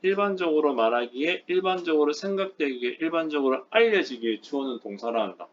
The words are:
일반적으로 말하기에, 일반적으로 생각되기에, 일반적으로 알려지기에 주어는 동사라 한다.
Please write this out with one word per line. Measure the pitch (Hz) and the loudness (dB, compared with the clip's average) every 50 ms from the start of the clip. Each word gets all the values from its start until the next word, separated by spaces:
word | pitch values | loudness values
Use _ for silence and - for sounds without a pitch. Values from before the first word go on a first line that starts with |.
일반적으로 | - 190 196 196 202 202 196 185 180 165 156 151 151 147 135 | -2 0 2 2 2 0 0 0 0 2 2 4 2 2 2
말하기에, | 123 113 113 120 120 120 120 123 127 147 165 180 - - - | 2 2 4 2 2 0 -2 -4 -2 -2 -2 -2 -2 -4 -2
일반적으로 | 175 185 185 185 185 180 175 170 160 151 147 147 | 0 0 2 0 0 0 0 2 2 4 4 4
생각되기에, | 147 - - 196 196 196 196 190 - - 156 139 131 123 123 123 127 - | 2 0 -2 -4 -2 -2 -2 -4 -4 -4 -2 -2 -2 -2 -4 -6 -4 -4
일반적으로 | 160 160 160 165 160 156 151 147 139 131 131 131 - - | -4 -2 -2 -2 -2 -2 0 0 2 2 0 0 -2 0
알려지기에 | - 220 233 226 214 185 - - 131 113 113 113 110 107 | 2 4 4 4 4 2 0 -2 -4 -4 -2 -2 -2 -4
주어는 | - - - 139 139 135 120 117 | -6 -6 -6 -4 -4 -4 -6 -8
동사라 | - 107 101 101 113 117 117 113 107 | -10 -12 -12 -8 -6 -4 -2 -2 -2
한다. | 95 90 - 87 - | -4 -6 -10 -16 -20